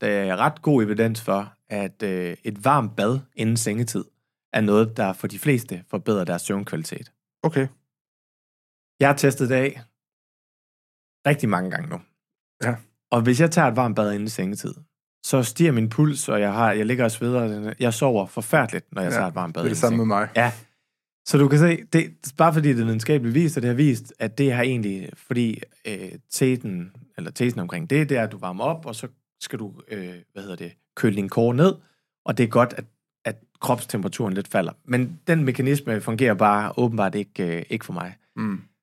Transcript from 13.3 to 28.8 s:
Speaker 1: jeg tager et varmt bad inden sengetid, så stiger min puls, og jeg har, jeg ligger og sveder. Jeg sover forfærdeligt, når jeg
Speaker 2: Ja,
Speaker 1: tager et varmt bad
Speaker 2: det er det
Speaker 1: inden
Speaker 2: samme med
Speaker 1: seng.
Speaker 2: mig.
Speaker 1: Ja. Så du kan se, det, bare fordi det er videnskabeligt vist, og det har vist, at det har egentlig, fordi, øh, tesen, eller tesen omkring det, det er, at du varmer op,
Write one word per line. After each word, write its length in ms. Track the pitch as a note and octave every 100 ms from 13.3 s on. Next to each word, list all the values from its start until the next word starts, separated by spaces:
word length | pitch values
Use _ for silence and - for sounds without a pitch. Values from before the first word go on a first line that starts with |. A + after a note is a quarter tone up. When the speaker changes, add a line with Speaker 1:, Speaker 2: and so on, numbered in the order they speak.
| B2
Speaker 1:
jeg 100 | E3
tager 160 | E3+ C#3
et 80 | A#2
varmt 200 | A#2+ G#2+
bad 180 | G#2
inden 160 | G#2 G#2+
sengetid, 440 | A2 F#2 G2+ G2+ - - _ _ _ -
så 180 | C3+
stiger 280 | A#2 - E3+
min 180 | A#2+ A2
puls, 400 | A2+ D3+ C#3 -
og 120 | G#2+
jeg 120 | G2+
har, 180 | G#2+ A2+
jeg 140 | G#2 G#2+
ligger 180 | B2+
og 80 | A#2
sveder. 600 | A2 A#2+ B2 A2+ G#2 G#2+ -
Jeg 140 | A#2+
sover 320 | A2 C#3 A2 F#2+
forfærdeligt, 600 | - G#2+ B2 A#2 F2 -
når 100 | G2+
jeg 100 | F#2
Speaker 2:
Ja, 40 | A2+
Speaker 1:
tager 120 | F#2+
et 80 | -
varmt 180 | F2
bad 100 | E2+
Speaker 2:
det 60 | E2
er 40 |
det 40 | -
Speaker 1:
inden 40 | A#2
Speaker 2:
samme 80 | A#2
med 60 |
Speaker 1:
seng. 40 | A2+
Speaker 2:
mig. 220 | G2+ G#2 A#2
Speaker 1:
Ja. 160 | A#2+ A2+ - _ _ _ _ _ -
Så 100 | C#3+
du 100 | C#3
kan 120 | D3
se, 240 | E3+ E3
det, 300 | - E3 - - - -
bare 160 | E3
fordi 160 | D#3+ D3
det 80 | A#2+
er 40 | A2+
videnskabeligt 500 | A2 A2 D3+ A#2+ B2
vist, 220 | E3 D3+
og 40 |
det 40 | B2
har 80 | A#2+
vist, 380 | D3+ A2+ - -
at 180 | A2 -
det 160 | C#3
har 100 | B2
egentlig, 460 | B2 B2 G2+ F#2+ F2+
fordi, 480 | - - A#2+ A#2 G#2 - _ -
øh, 240 | G2 F#2 E2 -
tesen, 600 | - C3 B2 A#2 F2+ F2 - - -
eller 140 | E2
tesen 280 | - B2 A2+
omkring 300 | F2 F2 D#2+
det, 200 | C#3 D3
det 80 | C3
er, 60 |
at 80 | A2
du 60 | G#2
varmer 260 | F2+ F#2
op, 220 | C3 D#3+